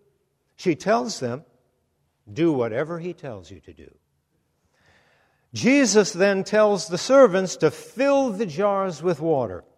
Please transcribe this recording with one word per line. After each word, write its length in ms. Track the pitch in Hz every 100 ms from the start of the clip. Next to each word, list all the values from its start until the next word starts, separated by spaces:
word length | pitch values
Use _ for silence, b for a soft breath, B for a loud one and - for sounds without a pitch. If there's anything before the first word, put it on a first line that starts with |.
| _ _ _ _ _ -
She 180 | 185
tells 460 | 151 185 226 247 -
them, 240 | 123 127 - _ _ _ _ _ _ _ -
"Do 220 | 104 170
whatever 460 | 139 117 110 151 170
he 160 | 175
tells 360 | 165 143 104 85
you 100 | 95
to 120 | -
do." 220 | 78 71 _ _ _ _ _ _ _ _ _ _ _ _ _ _ _ _
Jesus 580 | 113 156 285 254 208 196
then 300 | 170 196 196
tells 460 | 185 214 214 202 160
the 100 | 170
servants 580 | - 269 254 185 185 -
to 120 | 156
fill 600 | - - - 277 277 269
the 160 | 190 214
jars 540 | 143 202 196 190 151
with 200 | 170 160
water. 440 | 160 147 117 90 -